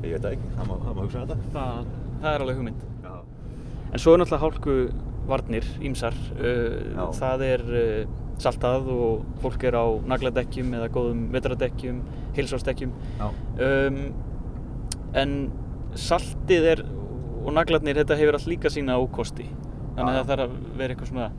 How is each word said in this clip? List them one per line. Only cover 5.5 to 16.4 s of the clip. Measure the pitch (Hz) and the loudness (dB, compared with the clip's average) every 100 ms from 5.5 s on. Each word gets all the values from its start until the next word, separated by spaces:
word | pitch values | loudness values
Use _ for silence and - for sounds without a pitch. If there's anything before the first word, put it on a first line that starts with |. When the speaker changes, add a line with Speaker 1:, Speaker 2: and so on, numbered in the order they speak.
| 113 - - | -2 -2 -4
Speaker 2:
ýmsar. | 147 127 117 113 - | -6 -2 -2 -2 -4
Uh, | - 120 120 117 - - | -2 0 2 0 -2 -4
Speaker 1:
Já. | - 90 | -4 -4
Speaker 2:
það | - 131 131 131 | 0 0 2 2
er, | 127 113 | 2 2
uh, | 120 117 107 104 - - - | 2 2 2 -2 -4 -6 0
saltað | 127 117 123 131 131 | 0 2 2 2 2
og | 123 117 110 - - | 2 2 2 -2 -4
fólk | 139 120 | -2 0
er | 127 120 | 2 4
á | 117 110 | 4 2
nagladekkjum | 127 127 127 123 120 - 127 120 | 2 0 2 0 -2 -2 -2 0
eða | 113 | -2
góðum | 123 120 117 107 | 0 0 0 0
vetrardekkjum, | 127 127 127 127 - 127 123 120 - - | 0 0 0 0 -2 -4 -4 -4 -6 -4
heilsársdekkjum. | - 135 131 - 127 131 120 - | -2 0 0 0 -2 -2 -4 -6
Speaker 1:
Já. | - 104 - - - | -2 -2 -2 -4 0
Speaker 2:
Um, | 131 135 135 135 143 - - - - - - - - - - | 4 4 4 2 -2 -4 -6 -6 -6 -6 -6 -6 -6 -6 -2
en | 131 139 139 135 - - - - | 0 2 0 -2 -4 -6 -6 -6
saltið | - - 175 - - | -4 2 2 2 -4